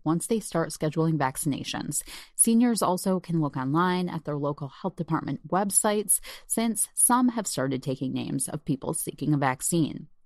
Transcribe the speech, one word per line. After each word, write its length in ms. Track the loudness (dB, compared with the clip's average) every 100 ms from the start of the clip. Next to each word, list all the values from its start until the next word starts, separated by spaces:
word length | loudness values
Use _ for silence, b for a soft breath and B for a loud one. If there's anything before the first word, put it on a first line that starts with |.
once 240 | 0 0 0
they 140 | -2
start 300 | 0 -2 -2
scheduling 460 | -2 -2 2 2 2
vaccinations. 840 | 0 0 -2 -2 -6 -6 -4 -6 B B B 0
Seniors 460 | 4 6 4 4
also 400 | 2 2 0 -2
can 180 | 0 0
look 160 | 0 -2
online 540 | 0 2 2 0 -2
at 160 | -4 -6
their 100 | -4
local 320 | -4 -4 -10
health 300 | -8 -8 -6
department 500 | -2 -2 -2 -6 -2
websites, 720 | 0 2 2 2 0 0 -2 B B -4
since 440 | 0 0 0 -4
some 360 | 0 4 6 4
have 180 | 2 -4
started 340 | -2 0 0
taking 300 | -2 -2 -2
names 380 | -4 -2 -4 -4
of 160 | -6 -2
people 280 | -2 -2
seeking 400 | -4 -6 -4 0
a 40 | 2
vaccine. 720 | 2 0 0 2 2 -2 -14 -20